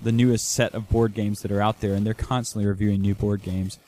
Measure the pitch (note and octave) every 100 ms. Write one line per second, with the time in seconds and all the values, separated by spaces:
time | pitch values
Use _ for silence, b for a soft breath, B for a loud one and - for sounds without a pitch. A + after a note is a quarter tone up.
0 | A2+ A#2 B2 A2+ - - A#2 A2 G#2 A2+
1 | A2+ G#2 G#2 G#2 G2 G2+ G#2 A2 G#2 G2
2 | G#2+ A2 - B2+ B2 A2 G2+ G2 G#2 G2
3 | G2 G2 G#2 G2+ F#2+ F#2 F#2+ -